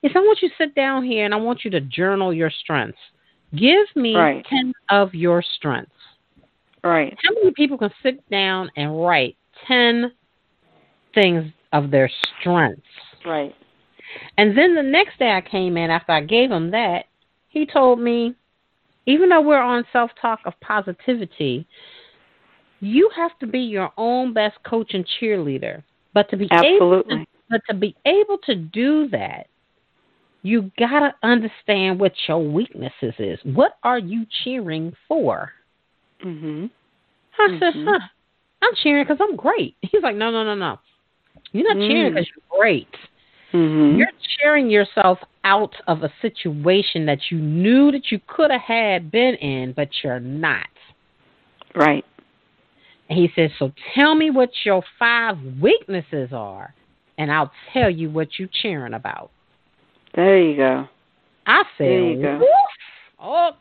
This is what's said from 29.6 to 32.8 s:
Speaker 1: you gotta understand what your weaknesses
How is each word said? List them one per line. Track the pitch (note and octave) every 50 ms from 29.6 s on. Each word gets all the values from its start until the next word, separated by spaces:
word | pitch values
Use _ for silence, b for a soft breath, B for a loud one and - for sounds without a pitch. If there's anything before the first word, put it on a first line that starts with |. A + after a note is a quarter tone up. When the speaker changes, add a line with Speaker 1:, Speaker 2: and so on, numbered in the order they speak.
| _ _ _ _ _ _ _ _ _ _ _ _ _ _ _ _ -
Speaker 1:
you | F#3 A3 A#3 G3+ F#3+ _ -
gotta | A#3 A#3+ C4+ D4 D4 C#4+ C#4 _ -
understand | A3+ A#3+ A#3+ A3 G#3+ - - _ - G#3 G3 F#3+ F#3+ F#3 F3+
what | G3+ F#3 F3+ - - -
your | D#3 E3
weaknesses | D#3+ D3 D3 E3+ A#3+ - _ -